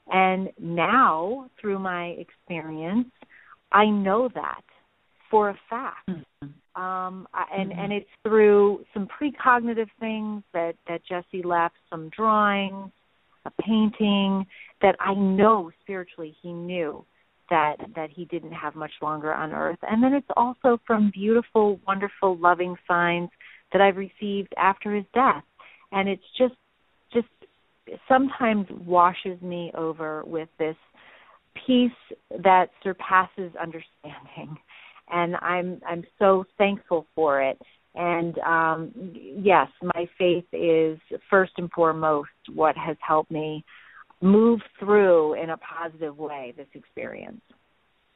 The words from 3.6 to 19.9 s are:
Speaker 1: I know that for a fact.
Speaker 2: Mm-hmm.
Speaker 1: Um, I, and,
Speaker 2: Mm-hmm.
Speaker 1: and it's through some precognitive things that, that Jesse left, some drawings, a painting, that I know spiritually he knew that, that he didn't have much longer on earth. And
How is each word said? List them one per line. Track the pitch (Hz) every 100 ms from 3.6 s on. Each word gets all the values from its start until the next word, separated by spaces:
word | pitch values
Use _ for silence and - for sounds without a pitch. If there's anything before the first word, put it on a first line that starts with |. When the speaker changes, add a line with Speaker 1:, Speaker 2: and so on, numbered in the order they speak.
| _
Speaker 1:
I | 202 214
know | 208 196 190 104
that | 165 73 - - _ _ _ _ _ _
for | 220 208
a | 196 -
fact. | 233 262 - -
Speaker 2:
Mm-hmm. | 170 139 _ 143 143 _ 180
Speaker 1:
Um, | 185 185 185 190 180
I, | - - 196
and, | 190
Speaker 2:
Mm-hmm. | 180
Speaker 1:
and | 196
it's | 208 - _
through | 214 220 208 202 202 202 -
some | 214 190
precognitive | - 294 - 254 247 233 226 214 -
things | 226 220 214 208 -
that, | 175 170 165 -
that | 170 -
Jesse | 180 - 190
left, | 175 170 170 - _
some | 165 160 185
drawings, | 220 214 208 202 196 196 196 - _ _ _ _
a | - -
painting, | - 220 214 - 208 202 196 196 190 - - -
that | 196 -
I | 190
know | 196 196 190 208 220 170 -
spiritually | - 190 180 - 156 160
he | 175
knew | 170 175 180 156 - - _ _ _ -
that, | 165 151 - - -
that | 156
he | 160
didn't | 165 170 160
have | 165 151
much | 156 151 -
longer | 151 156 151
on | - 156
earth. | 151 156 175
And | -